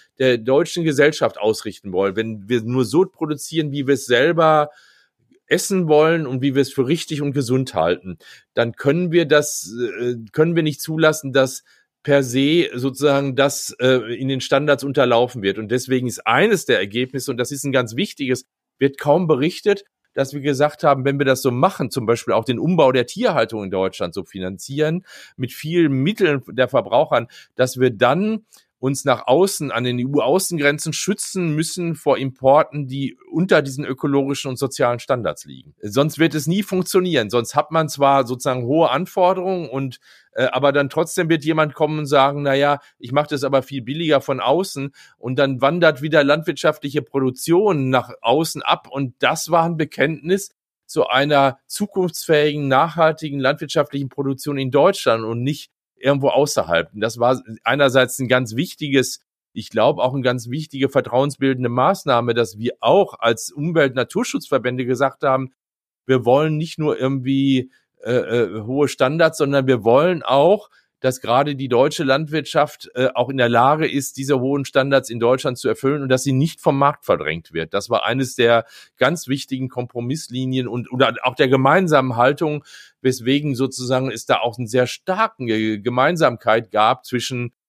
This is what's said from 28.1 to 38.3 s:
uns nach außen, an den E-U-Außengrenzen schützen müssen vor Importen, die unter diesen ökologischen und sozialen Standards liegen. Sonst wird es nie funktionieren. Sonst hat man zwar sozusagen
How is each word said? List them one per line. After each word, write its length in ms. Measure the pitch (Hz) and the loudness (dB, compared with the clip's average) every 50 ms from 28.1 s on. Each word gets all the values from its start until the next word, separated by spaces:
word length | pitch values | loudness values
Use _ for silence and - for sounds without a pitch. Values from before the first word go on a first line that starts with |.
| 143 175 208 214 220 214 - _ _ _ _ _ _ _ | 2 2 0 -2 -4 -4 -8 _ _ _ _ _ _ _
uns 260 | 123 135 139 - - | -4 -4 -4 -2 0
nach 200 | 139 123 - - | 0 0 0 2
außen, 460 | - 131 160 190 190 - - 156 131 | 2 4 4 4 2 0 -4 -6 -4
an 120 | 110 117 123 | -4 -2 -2
den 140 | 123 123 123 | -2 -2 -2
E-U-Außengrenzen 960 | 120 135 143 143 110 127 160 190 190 - 175 156 143 143 147 147 - 160 147 | -2 -2 0 0 2 2 2 0 0 -2 -4 0 0 0 0 0 -4 -6 -6
schützen 600 | - - 180 214 - - - - 190 175 165 147 | -4 -4 -4 -4 -4 -6 -8 -6 -4 -4 -2 -2
müssen 400 | 151 160 156 - 180 175 170 160 | -2 -4 -4 -6 -6 -6 -6 -6
vor 240 | - - 147 131 98 | -4 0 0 0 0
Importen, 680 | 135 135 131 _ 131 131 139 151 156 - - 147 143 127 | 0 -4 -6 _ 2 4 4 4 4 2 -2 -8 -8 -6
die 300 | 131 139 139 123 - _ _ - | -6 -6 -6 -6 -8 _ _ -6
unter 320 | - 160 185 185 190 156 139 | -4 -2 0 4 4 2 2
diesen 200 | 135 131 135 147 | 0 -4 -6 -6
ökologischen 640 | 101 131 - - 143 139 139 139 139 143 - - 139 | -6 -6 -4 -2 0 0 0 0 0 -4 -6 -6 -8
und 80 | 131 - | -6 -4
sozialen 420 | 143 120 - - 135 120 120 117 | -4 -4 -2 0 0 0 0 -2
Standards 460 | - - 131 123 104 80 76 - - | -4 -4 -4 -2 -2 -4 -6 -6 -10
liegen. 280 | 73 67 65 65 73 _ _ | -18 -20 -20 -20 -20 _ _
Sonst 380 | - 107 101 131 147 156 - 143 | -12 -4 0 0 0 0 2 2
wird 160 | 160 156 131 | 2 2 2
es 100 | 156 127 | 0 -2
nie 160 | 160 180 202 | -2 -2 -2
funktionieren. 720 | 202 - 190 185 175 - - 185 185 180 160 127 110 101 | -2 -2 -2 -4 -2 0 0 0 2 2 0 0 0 0
Sonst 240 | 117 120 113 - - | 0 -2 -2 0 0
hat 160 | 147 151 - | -2 -2 0
man 180 | 160 165 156 139 | 0 0 0 -2
zwar 380 | - 139 143 139 139 139 127 | 0 2 4 4 4 4 2
sozusagen 380 | 117 | 0